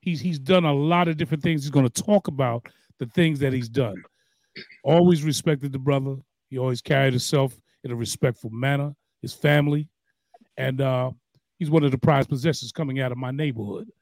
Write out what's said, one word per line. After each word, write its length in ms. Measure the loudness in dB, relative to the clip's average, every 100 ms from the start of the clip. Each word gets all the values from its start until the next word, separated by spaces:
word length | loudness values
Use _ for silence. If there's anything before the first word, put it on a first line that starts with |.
| -4
He's, 160 | -4
he's 180 | -4 -6
done 260 | 2 2 4
a 80 |
lot 340 | 2 2 2 2
of 100 | -2
different 260 | -2 -2
things. 200 | 0 -2
He's 80 | 0
gonna 180 | 2 2
talk 380 | 0 2 2 2
about 400 | -2 -2 -2 -8 _ _ _
the 80 | -6
things 320 | 2 2 2
that 140 | -2
he's 140 | -2 -2
done. 340 | -2 -2 -4 -16 _ _ _ _ -20 -20 -8
Always 400 | 2 6 6 4
respected 480 | 2 -2 0 -2 -2
the 60 | -4
brother. 380 | 0 0 -2 -8 _ _ _
He 80 | -6
always 220 | -4 -4
carried 320 | 0 2 4
himself 420 | 2 0 0 0 -4 _ _
in 80 | -10
a 40 | -6
respectful 560 | -6 -2 -2 -2 -10
manner, 440 | -4 -2 -2 -4 -10 _ _
his 120 | -14
family. 560 | -2 2 4 2 0 -4 _ _ _ _ _ _ -8
And, 240 | -6 -2
uh, 300 | -2 0 -4 -8 _ _ _ _
he's 100 | 2
one 120 | 4
of 80 | 4
the 60 | 2
prized 320 | 2 2 2
possessions 420 | 0 -2 -2 -8
coming 280 | -8 -6 -4
out 100 | -4
of 60 | -4
my 140 | -8
neighborhood. 580 | -4 -4 -4 -8 -10 -14 _